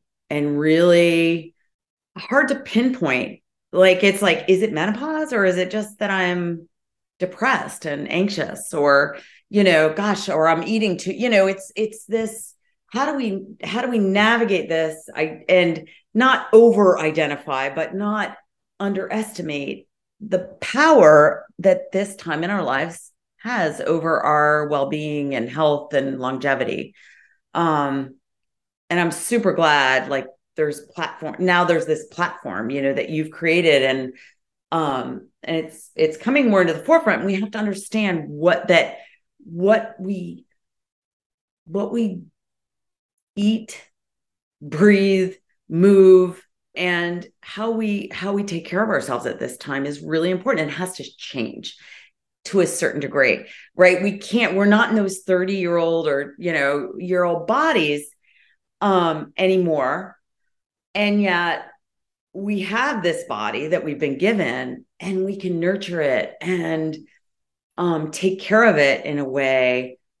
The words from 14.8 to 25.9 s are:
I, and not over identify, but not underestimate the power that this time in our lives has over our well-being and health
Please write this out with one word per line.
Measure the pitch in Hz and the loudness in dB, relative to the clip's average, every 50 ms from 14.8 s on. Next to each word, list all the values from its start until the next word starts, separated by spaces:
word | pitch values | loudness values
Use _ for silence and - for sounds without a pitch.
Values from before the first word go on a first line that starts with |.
| 160 156 156 - - - - | -2 -2 -4 -8 -14 -10 -6
I, | - 156 156 156 - - - | -4 -4 -4 -6 -6 0 2
and | 185 180 175 170 160 160 - - - _ _ _ - | 4 4 4 4 0 -4 -8 -14 -20 _ _ _ 0
not | 220 254 262 254 233 - - 220 | 2 2 4 2 2 2 6 8
over | 220 233 233 190 202 202 185 175 - | 8 8 8 8 6 6 4 4 4
identify, | 156 156 156 165 151 147 147 139 - 151 135 131 135 139 135 | 0 -2 0 0 -2 -2 -2 -6 -6 -4 -4 -2 -2 -4 -4
but | 160 160 - 185 | -6 -6 -6 -6
not | 196 208 208 214 214 196 - - - _ _ _ _ _ _ _ - | -6 -4 -4 -4 -4 -4 -6 -10 -14 _ _ _ _ _ _ _ -6
underestimate | 202 202 196 190 190 - - 220 220 - - - 170 156 147 143 139 139 - - - _ _ _ _ _ _ - | -4 -4 -4 -4 -4 -4 -4 -6 -6 -6 -8 -10 -8 -6 -6 -6 -6 -8 -10 -10 -14 _ _ _ _ _ _ -18
the | 208 208 190 180 - - - - - | -6 -4 -4 -4 -4 -6 -14 -14 -12
power | - - 262 302 320 311 240 175 151 151 147 151 156 - - - - _ - | -4 0 4 6 6 8 8 10 10 10 10 8 6 4 -2 -8 -16 _ 0
that | 170 196 180 - - - - | 2 2 4 2 0 -4 -4
this | 190 202 202 - | -4 -4 -4 -8
time | - - - 175 156 170 | -12 -8 -6 -6 -4 -4
in | 185 | -2
our | 208 190 156 | -2 -2 -2
lives | 123 131 135 156 170 165 - - - _ _ _ _ _ _ - | -2 -2 -2 -2 -4 -8 -14 -20 -20 _ _ _ _ _ _ -10
has | 226 247 214 175 151 - - | -6 -4 -2 -2 -2 -4 -4
over | - - 165 160 156 165 160 - | -2 -2 -2 0 0 0 -2 0
our | - 151 151 151 151 151 151 151 151 147 | 2 2 2 2 4 2 2 2 0 0
well-being | 147 139 139 139 151 151 151 151 147 147 143 139 135 | -2 -2 -2 -2 -4 -6 -6 -4 -4 -4 -4 -4 -4
and | 120 117 120 | -4 -6 -4
health | 123 151 160 151 147 143 147 - | -2 0 2 2 2 0 -2 -4